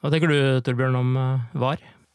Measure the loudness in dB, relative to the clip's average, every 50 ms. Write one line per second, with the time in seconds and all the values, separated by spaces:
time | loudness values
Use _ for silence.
0 | -4 -2 0 2 2 2 2 2 2 2 2 0 0 -2 -2 0 0 0 0 0
1 | 0 0 0 0 0 0 0 -2 -4 -4 -4 -4 -2 -2 -4 -6 -10 -20 -20 _
2 | _ _